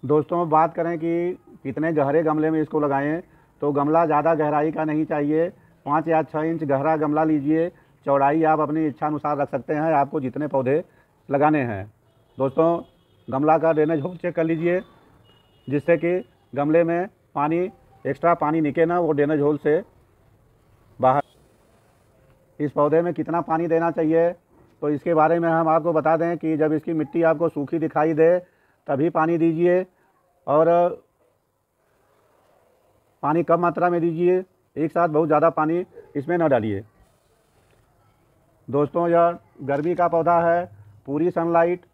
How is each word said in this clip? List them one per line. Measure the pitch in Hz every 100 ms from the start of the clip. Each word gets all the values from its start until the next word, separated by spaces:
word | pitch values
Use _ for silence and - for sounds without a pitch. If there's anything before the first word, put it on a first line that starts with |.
दोस्तों, | 131 151 143 170 175
बात | 156 165
करें | 160 165 170
कि | 165 170 175 185 - -
कितने | 139 131 160
गहरे | 156 139 147
गमले | 156 156 156
में | 160
इसको | 151 156
लगाएं, | 147 139 143 160 - _ _ _
तो | 147
गमला | 143 143 160 165
ज़्यादा | 147 151
गहराई | 165 151 147 156
का | 160
नहीं | 156 151
चाहिए। | 156 156 147 156 170 - _ _ -
पाँच | 147 160
या | 160
छः | 147 156
इंच | 160 165
गहरा | 151 135 143 160
गमला | 151 151
लीजिए, | 160 151 139 160 170 - _ _ -
चौड़ाई | 139 139 156
आप | 156 156
अपनी | 147 156 156
इच्छा | 127 151
अनुसार | 151 147 147
रख | 143
सकते | 139 117
हैं, | 156 160
आपको | 151 143 156
जितने | 127 117 147
पौधे | 139 127 147 185 _ _ _ _
लगाने | 139 151 151
हैं। | 123 101 101 _ _ _ _ -
दोस्तों, | 135 135 165 170 - _ _ _ -
गमला | 131 151 160
का | 160
ड्रेनेज | 156 151 165
होल | 143 175
चेक | 175
कर | 165
लीजिए, | 165 165 170 180 - - _ _ _ _ _ _ -
जिससे | 143 - 165
कि | 170 180 - _ _
गमले | 131 143 156
में | 170 170 185 _ _
पानी, | - 147 165 180 - _ _
एक्स्ट्रा | 135 139 170 170
पानी | 147 160
निकले | 151 135 165
ना, | 175
वो | 170
ड्रेनेज | 147 143 156
होल | 143 147
से | 151 156 208 _ _ _ _ _ _ _ _ _ _ _
बाहर। | 127 135 - _ _ _ _ _ _ _ _ _ _ _ _ _
इस | 147
पौधे | 151 147 156
में | 175
कितना | 165 156 165
पानी | 170 160 170
देना | 165 170
चाहिए, | 165 156 165 170 180 _ _ _ _
तो | 147
इसके | 147 175
बारे | 160 156 170
में | 170
हम | 165 165
आपको | 160 160
बता | 160 151 160
दें | 170 170
कि | 160 156
जब | 156
इसकी | 156 151
मिट्टी | 160 151 170
आपको | 165 156 165
सूखी | 151 139 170
दिखाई | 156 156 156
दे, | 156 160 180 175 _ _ _ -
तभी | 139 160
पानी | 165 160 170
दीजिए | 165 160 175 180 185 _ _ _ _ _ -
और | 147 160 170 175 - _ _ _ _ _ _ _ _ _ _ _ _ _ _ _ _ _ _ _ _ _ _
पानी | 143 160
कम | 165 170
मात्रा | 175 160 175
में | 175
दीजिए, | 170 160 175 185 185 _ _ -
एक | 156
साथ | - 170
बहुत | 151 160
ज़्यादा | 151 160
पानी | 160 156 170 180 - - 147
इसमें | 139 175
न | 165
डालिए। | 127 110 98 - _ _ _ _ _ _ _ _ _ _ _ _ _ _ _ _ _ -
दोस्तों, | 127 147 170 170
यह | 170 170 175 _ _
गर्मी | 135 139 156
का | 175 175
पौधा | 170 160 170
है, | 170 170 180 - - - -
पूरी | 143 175
sunlight | 175 165 170 170 175 _